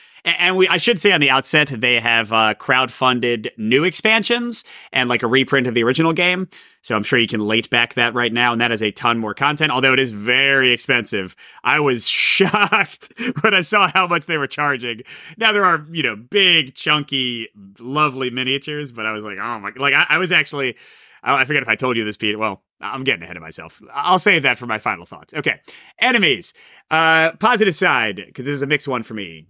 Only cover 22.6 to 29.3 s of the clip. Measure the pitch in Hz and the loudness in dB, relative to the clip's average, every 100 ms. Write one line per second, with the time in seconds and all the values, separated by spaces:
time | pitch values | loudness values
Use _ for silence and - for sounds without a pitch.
22.6 | _ _ 101 131 131 101 85 87 80 - | _ _ -10 -6 -4 -4 -6 -16 -16 -16
23.6 | 82 - - 135 156 180 - 175 135 120 | -18 -20 -14 -6 0 2 4 2 2 -2
24.6 | 120 107 - 95 87 80 78 151 143 110 | -4 -4 -4 -6 -8 -20 -14 -6 -4 -4
25.6 | - - - - 240 240 175 113 - - | -8 -20 -16 -4 0 2 2 0 -4 -14
26.6 | - - - 160 160 160 160 - 220 240 | -20 -20 -2 2 4 4 2 2 0 2
27.6 | 208 160 180 135 110 95 95 - 127 143 | 2 2 2 2 0 -4 -12 -12 -8 -4
28.6 | 139 147 - 123 113 110 92 | -2 -2 -2 -6 -6 -10 -12